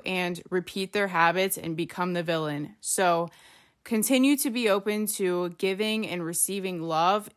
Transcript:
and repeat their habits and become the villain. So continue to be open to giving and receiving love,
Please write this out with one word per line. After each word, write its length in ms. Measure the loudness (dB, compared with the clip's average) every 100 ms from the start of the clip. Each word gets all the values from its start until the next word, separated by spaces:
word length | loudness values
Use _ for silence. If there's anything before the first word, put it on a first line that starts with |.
and 360 | -2 -2 -2 -6 -4
repeat 420 | -4 -2 -6 -4
their 160 | -2 0
habits 480 | 4 4 4 0 -2
and 200 | -4 -4
become 360 | -4 -4 -2
the 100 | -2
villain. 540 | -2 -2 -2 -4 -8 -10
So 480 | -4 2 4 4 0 -8 -20 -20 _ _
continue 520 | -4 -2 2 4 6 4
to 120 | 0
be 180 | 0 2
open 380 | 2 2 -2 -2
to 440 | -2 0 0 -2
giving 560 | -2 -2 0 -2 -2 -2
and 180 | -4
receiving 580 | -4 -2 -2 -2 -4 -4
love, 460 | -2 2 4 2 -2